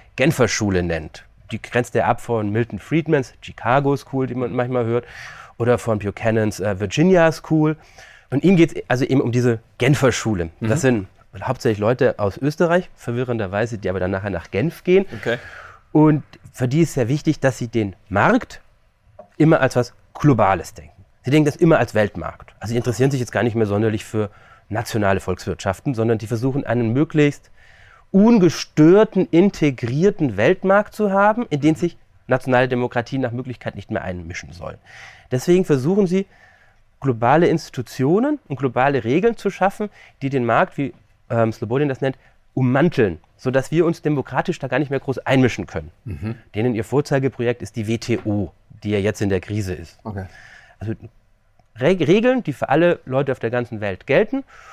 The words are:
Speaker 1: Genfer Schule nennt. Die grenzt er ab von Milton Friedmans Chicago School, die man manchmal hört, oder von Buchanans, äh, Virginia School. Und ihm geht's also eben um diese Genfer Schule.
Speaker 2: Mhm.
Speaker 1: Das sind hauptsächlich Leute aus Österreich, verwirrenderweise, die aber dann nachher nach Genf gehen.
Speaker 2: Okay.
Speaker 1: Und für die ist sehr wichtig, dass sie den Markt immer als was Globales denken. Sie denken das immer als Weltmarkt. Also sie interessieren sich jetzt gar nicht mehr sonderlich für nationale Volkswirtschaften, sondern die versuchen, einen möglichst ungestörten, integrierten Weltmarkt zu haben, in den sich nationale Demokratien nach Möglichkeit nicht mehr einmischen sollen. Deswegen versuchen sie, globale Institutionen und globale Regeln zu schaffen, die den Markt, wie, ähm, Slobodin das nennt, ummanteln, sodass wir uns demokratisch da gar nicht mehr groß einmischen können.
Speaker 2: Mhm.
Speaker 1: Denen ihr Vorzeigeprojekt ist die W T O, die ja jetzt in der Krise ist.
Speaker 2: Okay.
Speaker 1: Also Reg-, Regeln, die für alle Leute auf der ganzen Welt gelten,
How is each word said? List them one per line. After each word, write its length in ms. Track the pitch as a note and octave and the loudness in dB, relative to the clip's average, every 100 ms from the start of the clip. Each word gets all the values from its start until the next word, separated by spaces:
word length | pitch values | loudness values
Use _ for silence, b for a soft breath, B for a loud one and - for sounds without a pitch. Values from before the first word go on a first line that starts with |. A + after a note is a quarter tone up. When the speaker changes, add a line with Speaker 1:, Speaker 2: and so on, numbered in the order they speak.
| B | B
Speaker 1:
Genfer 320 | - C#3 - A2+ | -2 0 2 0
Schule 380 | - G#2 F#2 | 0 0 0
nennt. 400 | F2 E2 D2+ - - _ - | -2 -4 -8 -16 -20 _ -12
Die 100 | A2 | -12
grenzt 320 | - A#2+ B2+ | -4 -2 0
er 140 | A#2+ E2+ | 0 0
ab 120 | A#2 | -2
von 300 | - A#2 G#2 | -2 -4 -2
Milton 300 | A2 A#2+ G2+ | -2 -4 -6
Friedmans 520 | - D#3+ D#3+ D3 B2 - | -4 -2 0 0 -2 -10
Chicago 560 | - - A2+ C3+ C#3 C#3 | -20 -8 -2 0 2 -2
School, 300 | - C3+ C3 | -4 -4 -4
die 80 | |
man 180 | B2+ A#2+ | -4 -4
manchmal 320 | B2+ B2 B2 | -4 -2 -2
hört, 200 | A2+ A#2+ - B B B B B | 0 -2 -4 B B B B B
oder 200 | A#2 A#2 | 0 0
von 220 | A#2+ G#2+ | 0 -2
Buchanans, 580 | G2+ - A2+ A2 G#2+ - | -4 -4 0 0 0 -2
äh, 220 | G#2 F#2+ | -4 -4
Virginia 500 | G2+ D3 F3+ F#3 D#3+ | -4 2 4 4 4
School. 460 | D#3 - D#3+ D3+ D#3 B B B B B | 0 -2 0 0 -2 B B B B B
Und 120 | C3 | 0
ihm 140 | E3+ E3 | 4 4
geht's 180 | E3 - - | 4 0 -2
also 160 | B2+ | -2
eben 160 | C3+ C3+ | 0 0
um 100 | B2 | 0
diese 300 | A#2+ A#2+ A2+ _ - | 0 0 0 _ -2
Genfer 320 | B2+ C#3 C3 | 2 4 2
Schule. 400 | - A2 F#2+ E2 - | 2 -2 -2 -4 -4
Speaker 2:
Mhm. 80 | A2+ | -2
Speaker 1:
Das 140 | C#3+ | 2
sind 260 | C3 A2+ F#2+ _ _ G2 | 2 0 -2 _ _ -10
hauptsächlich 380 | - B2+ B2+ G2+ | -8 -4 -2 0
Leute 400 | G#2 B2+ B2 - | 0 2 0 0
aus 180 | G2+ - | -4 -2
Österreich, 540 | C#3 - E3+ F3 - - | -4 0 0 0 -2 -10
verwirrenderweise, 800 | - A#2+ B2+ A#2 F#2+ G2+ A2+ G#2+ | -8 -4 -4 -4 -2 -2 -4 -4
die 100 | G2 | -4
aber 120 | F#2 | -2
dann 100 | F2+ | -2
nachher 200 | F#2+ G2+ | -2 -4
nach 200 | E2+ - | -8 -6
Genf 320 | F#2+ D#3 - | -2 -2 -2
gehen. 240 | - F#3 - A2 | 2 2 2 -4
Speaker 2:
Okay. 180 | A#2+ A#2+ B B B B _ | -4 -4 B B B B _
Speaker 1:
Und 320 | D3+ D#3 D3+ - - - | 4 6 4 -2 -18 -16
für 140 | - B2 | -4 0
die 140 | D3 | 2
ist 140 | D#3 | 2
sehr 120 | - A2+ | 0 -2
wichtig, 320 | D3 D#3+ D3 | 0 -2 0
dass 200 | C3+ - | 0 -2
sie 100 | A#2+ | -4
den 260 | A2+ G2+ - - | -2 -2 -6 -4
Markt 520 | G2 D3+ B3 - - - _ _ _ _ - - - | 0 2 2 -2 -16 -20 _ _ _ _ -20 -8 2
immer 240 | D#3 D#3+ | 4 4
als 160 | C3 B2 | 2 0
was 180 | B2 - _ | -2 -6 _
Globales 600 | - D3 A2 G2 F#2 - | 0 2 4 4 2 -4
denken. 300 | - D2+ _ - _ | -16 -20 _ -20 _
Sie 80 | B2 | 0
denken 160 | D3+ D3 | 2 2
das 80 | |
immer 240 | - E3+ D3 | 2 4 4
als 160 | A#2+ | 2
Weltmarkt. 640 | G#2+ G#2 F2 D#2 - - - | 0 -2 -4 -10 -12 -20 -12
Also 140 | G2+ | -6
sie 40 | A#2 | -4
interessieren 360 | B2 A2+ C3+ | -2 0 0
sich 80 | C3+ | 0
jetzt 100 | A#2+ | -2
gar 140 | G2+ | -2
nicht 100 | A#2 | 0
mehr 120 | A2+ G#2 | 0 0
sonderlich 380 | G2+ A2 G#2+ | 2 0 -2
für 260 | - A2 G2+ b b b b | -4 -6 -6 b b b b
nationale 520 | G#2 A#2+ A2+ G2 G2 | -8 -4 0 0 0
Volkswirtschaften, 720 | - F2+ - E2 G2 - D3 | -2 -6 -6 -6 -4 -4 -4
sondern 240 | A2+ A2+ A2 | -2 0 -2
die 80 | A2 | -4
versuchen, 400 | A#2 C3 A#2+ - | -4 -2 -2 -2
einen 260 | A#2+ A2+ | -2 0
möglichst 600 | B2 D#3+ D3+ D3 - - b b b b b b | 0 0 2 2 0 -12 b b b b b b
ungestörten, 1120 | F#3+ A3 A#3+ F3 - - - D#3 G3 G#3+ F#3+ - | 4 6 6 4 2 -2 4 8 8 6 2 2
integrierten 1040 | E3 G3 - D3 B2 A#2 C#3 G3 - C#3+ F#2+ | 4 4 2 -2 0 -2 0 0 2 -2 2
Weltmarkt 580 | B2 F#3 F#3+ G3+ G#3 | 2 2 2 2 2
zu 160 | - G#3 | -2 0
haben, 340 | G3 G#3 A3 A#3 | 2 2 2 -2
in 100 | D3 | 0
den 140 | D3+ | 0
sich 240 | E3 E3+ - _ _ - | 0 -2 -6 _ _ -4
nationale 400 | B2+ C3 B2 B2+ | -2 2 2 2
Demokratien 520 | B2 B2 A#2+ A#2 C3+ | 0 -2 -4 -4 -4
nach 120 | B2+ | -4
Möglichkeit 420 | A#2+ B2+ A#2 A2+ | -6 -10 -10 -12
nicht 160 | G2+ - | -12 -8
mehr 120 | G#2 | -6
einmischen 500 | F#2+ F2+ E2 E2+ - | -6 -10 -10 -14 -16
sollen. 260 | E2+ - - B B B B B | -14 -14 -16 B B B B B
Deswegen 320 | B2+ - F#3 | -2 2 2
versuchen 420 | F#3 C#3 C#3 G3 F3+ | 2 0 2 2 2
sie, 180 | F#3+ G3 b b b b b b - | 0 -4 b b b b b b -6
globale 480 | C#3 A2+ A#2+ D#3 D#3 | -4 0 2 4 4
Institutionen 920 | E3 - - A#2 - C3 G3 C#4 D4 - | 0 -4 -10 -8 -2 0 2 0 -4 -8
und 120 | C#3 | -6
globale 440 | C3+ A#2+ C#3 C3+ | -4 0 0 0
Regeln 340 | A2+ D#3 A#3 A3+ | 0 0 0 -2
zu 140 | G3+ | -6
schaffen, 400 | - F#3+ - G#3 B B B | -2 -2 -2 -10 B B B
die 80 | C3+ | -4
den 160 | C3+ A#2 | -2 2
Markt, 320 | B2 F#3 - | 2 0 -2
wie, 160 | C3+ - _ _ - | -8 -8 _ _ -4
ähm, 240 | A#2 A2+ | 0 0
Slobodin 360 | - G#2+ C3 D3 | -2 -4 -2 -2
das 120 | C3 | -2
nennt, 160 | C3+ - b b b | -4 -4 b b b
ummanteln, 640 | A#2 B2 C3+ E3+ - G#2 D#2+ _ _ | 0 2 4 2 2 0 -2 _ _
sodass 360 | B2+ C3 B2+ | -2 -2 0
wir 120 | D#3+ | 0
uns 160 | E3+ E3 | 0 0
demokratisch 580 | D#3 C#3+ - C3+ F3+ - | -2 -2 -4 -4 -4 -4
da 80 | C3+ | -4
gar 100 | B2+ | -4
nicht 120 | C3+ | -2
mehr 100 | C3+ | -4
groß 180 | - B2+ - | -4 -6 0
einmischen 400 | C3+ B2 - F2+ | 2 2 0 -8
können. 240 | F2 D#2 - | -10 -12 -16
Speaker 2:
Mhm. 320 | - D2+ G#2+ - _ | -14 -10 -8 -10 _
Speaker 1:
Denen 200 | G#2 B2 | -4 -2
ihr 100 | A2 | -2
Vorzeigeprojekt 760 | A2 C#3 - C#3 C3+ - A#2+ A#2+ | -2 -2 0 -2 -2 -2 -4 -4
ist 140 | G#2+ | -8
die 140 | A#2+ G#2+ | -8 -4
W 100 | A#2 | -4
T 220 | - A2+ | -2 -4
O, 280 | G#2+ G#2 F2 - _ - | -2 -2 -4 -10 _ -12
die 60 | G#2 | -4
ja 80 | G#2 | -2
jetzt 220 | G2+ - | -2 -2
in 80 | G2+ | -2
der 120 | F#2+ | -2
Krise 340 | - G#2 F#2+ | -4 -6 -6
ist. 240 | F2 D#2+ _ | -8 -12 _
Speaker 2:
Okay. 220 | A2 G2 F#2 B B B B B | -12 -12 -12 B B B B B
Speaker 1:
Also 160 | G#2 - A#2 _ _ _ _ _ _ - | -10 -10 -14 _ _ _ _ _ _ -2
Reg-, 300 | C3 F#3 C#3 | 0 2 2
Regeln, 340 | G#3 B3 B3+ | 2 2 0
die 120 | D#3 | -2
für 160 | B2+ - | -6 -2
alle 300 | D3 F3 - | 2 2 0
Leute 280 | - C3 C#3 | -4 -4 -2
auf 60 | B2+ | -4
der 120 | A2+ | -4
ganzen 320 | B2 A#2+ G#2+ | -4 -6 -6
Welt 240 | G#2 F#2 - | -6 -6 -2
gelten, 380 | D3 A3 C4+ - B B | 0 0 -4 -8 B B